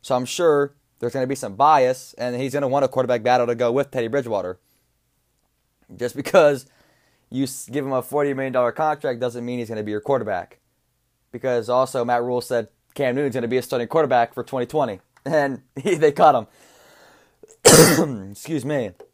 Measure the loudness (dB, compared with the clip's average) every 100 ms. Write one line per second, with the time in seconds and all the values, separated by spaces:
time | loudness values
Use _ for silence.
0 | -2 -4 -4 0 2 2 0 _ _ _
1 | -6 -4 -4 -4 -8 2 4 6 4 0
2 | -8 -10 -8 -6 -4 -2 -2 0 0 0
3 | 0 0 2 2 0 0 0 0 -2 -4
4 | -4 -4 -2 -4 -4 -12 _ _ _ _
5 | _ _ _ _ _ _ _ _ _ -8
6 | -8 -6 2 4 4 2 -8 _ _ _
7 | _ _ _ -6 -6 -6 -8 -6 -2 -4
8 | -2 -2 0 -2 -2 0 0 0 -2 -2
9 | -4 -4 -6 -6 -8 -6 -6 -8 -6 -6
10 | -2 -2 -2 -6 -8 _ _ _ _ _
11 | _ _ _ -8 -2 -2 0 0 0 -2
12 | 0 0 0 -4 -2 -4 -4 _ _ -4
13 | -2 0 -2 -2 -2 -2 -2 -6 -2 0
14 | 2 2 2 -4 -8 -6 -4 -2 -4 -6
15 | _ _ -2 0 0 -4 _ -8 -2 2
16 | 2 6 4 4 -2 _ _ _ _ -20
17 | -20 _ _ _ -20 _ 6 10 8 6
18 | 0 -4 -12 -16 -8 -6 -4 -4 -4 -10
19 | -20